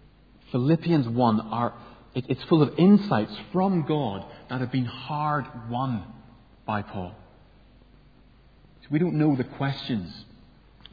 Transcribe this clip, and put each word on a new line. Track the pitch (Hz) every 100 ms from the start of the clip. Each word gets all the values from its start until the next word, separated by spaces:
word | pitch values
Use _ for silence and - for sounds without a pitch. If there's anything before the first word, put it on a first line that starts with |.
| - _ - - -
Philippians | 131 131 160 170 165 117
one | 117 123 110
are, | - 113 120 - - - -
it, | 127 -
it's | 131
full | - 165
of | 135 -
insights | 180 208 - 117 104 - -
from | 175 190 180 143
God | 151 127 98 - - -
that | 127
have | 123
been | 135 123
hard | - - 151 151 147 120 120 113
won | 120 131 113 90 - - - - - -
by | 104
Paul. | 101 101 90 - - - - - - - - - - - - - - - - - -
We | 151
don't | 175
know | 156 151 131
the |
questions, | 123 - 139 135 - 117 85 - - - - - - - -